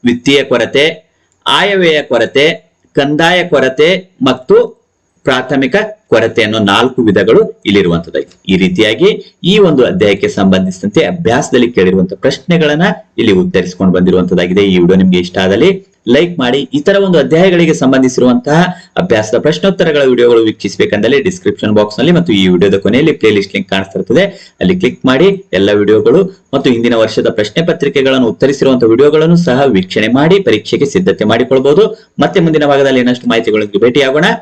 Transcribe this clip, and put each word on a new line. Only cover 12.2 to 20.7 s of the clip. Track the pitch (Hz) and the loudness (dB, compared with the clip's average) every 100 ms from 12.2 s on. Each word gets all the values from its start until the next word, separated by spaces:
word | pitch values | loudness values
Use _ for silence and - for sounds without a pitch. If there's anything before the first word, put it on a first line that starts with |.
ಪ್ರಶ್ನೆಗಳನ್ನ | 131 - - 165 151 147 196 214 - - | -4 -4 -2 0 0 0 -2 -4 -12 -4
ಇಲ್ಲಿ | 117 | 0
ಉತ್ತರಿಸಿಕೊಂಡು | 92 90 95 87 - 92 | 0 0 -2 -4 -2 0
ಬಂದಿರುವಂತದ್ದಾಗಿದೆ. | 90 90 92 90 90 90 92 | 2 2 0 0 -2 -2 0
ಈ | 101 90 | 2 2
ವಿಡಿಯೋ | 87 95 | 2 2
ನಿಮ್ಗೆ | 95 90 | 2 0
ಇಷ್ಟ | 90 - | -2 -4
ಆದಲ್ಲಿ | 92 101 160 190 - _ - | -2 2 0 0 -8 _ -2
ಲೈಕ್ | 127 175 175 | 0 0 -2
ಮಾಡಿ. | 123 139 135 | -4 -4 -4
ಇತರ | 143 147 196 196 | -4 0 0 2
ಒಂದು | 165 | 0
ಅಧ್ಯಾಯಗಳಿಗೆ | 131 160 190 180 165 | 2 2 2 2 0
ಸಂಬಂಧಿಸಿರುವಂತಹ | 151 131 131 131 127 123 123 143 156 175 - - - | 0 0 2 0 0 0 0 0 0 0 -4 -10 -6
ಅಭ್ಯಾಸದ | - 110 107 120 | -2 -2 0 -2
ಪ್ರಶ್ನೋತ್ತರಗಳ | 147 165 196 190 170 147 | -2 0 -2 0 0 2
ವಿಡಿಯೋಗಳು | 135 120 120 117 | 0 2 4 4
ವೀಕ್ಷಿಸಬೇಕಂದಲ್ಲಿ | 113 107 101 | 2 -4 -10